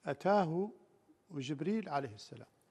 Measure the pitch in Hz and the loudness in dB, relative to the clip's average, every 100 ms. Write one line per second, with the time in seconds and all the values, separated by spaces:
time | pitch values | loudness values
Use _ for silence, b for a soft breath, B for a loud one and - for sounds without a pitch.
0 | 151 139 180 208 170 165 208 - - _ | -4 0 4 6 4 0 -2 -6 -20 _
1 | _ _ _ 151 131 143 170 220 190 143 | _ _ _ -8 -4 -2 0 -2 0 -4
2 | 135 104 - 113 - _ _ | -4 -10 -16 -16 -18 _ _